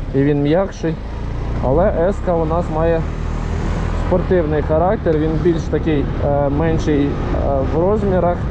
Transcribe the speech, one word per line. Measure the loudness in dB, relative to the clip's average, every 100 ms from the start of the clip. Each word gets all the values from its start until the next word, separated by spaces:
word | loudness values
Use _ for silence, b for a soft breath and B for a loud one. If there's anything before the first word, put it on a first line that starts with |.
| -2 0
І |
він | 2 2
м'якший, | 2 2 0 -4 -4 -4 -6 -6 -6 -4 -4 -2 0
але | 2
S-ка | 2 2 0 0 0
у | 0 0
нас | 0 0 0
має | 2 0 -2 -4 -4 -4 -2 -2 -2 -2 -2 -2 0
спортивний | 0 2 2 2 0
характер, | 0 2 2 0 0 2
він | 0 2
більш | 2 0
такий, | 0 -2 0 0 0 -2 0
е, | 0 0
менший, | 0 0 0 2 2 0
е, | -2 -2 0 0 0 0 0
в |
розмірах, | 0 0 2 2 0 0 -2